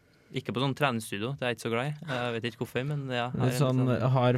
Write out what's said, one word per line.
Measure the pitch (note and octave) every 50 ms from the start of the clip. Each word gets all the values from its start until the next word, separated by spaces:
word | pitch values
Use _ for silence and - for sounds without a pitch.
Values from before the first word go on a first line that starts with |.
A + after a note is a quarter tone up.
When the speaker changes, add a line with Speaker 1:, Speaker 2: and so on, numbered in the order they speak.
| _ _ _ _ _ - -
Speaker 1:
Ikke | - - -
på | G2+
sånn | A#2+ C3+ C#3 B2+
treningsstudio, | - D3+ C3+ A#2+ A2+ A2 - G2+ G2 G#2+ B2+ C#3+
det | D3 C3
er | B2 A#2
jeg |
ikke | - - A#2+
så |
glad | A2+ A#2 C3
i. | D3+ D3 D3 - D#3
Jeg | C3 B2 A#2+ A#2+ A#2 A2+
vet | G#2+ A#2+ A2+
ikke | - B2
hvorfor, | - - B2 C3
men | D3 D3+ D3 C3+
ja, | C3 B2+ A#2+ A#2+ B2
jeg | B2 B2+
har | B2
Speaker 2:
Litt | B2+ B2
Speaker 1:
en | B2
Speaker 2:
sånn, | C#3+ C3 B2+ B2+ C3
Speaker 1:
sånn | B2+ B2 - A2+ C3
Speaker 2:
har | C3 C3 B2 B2 B2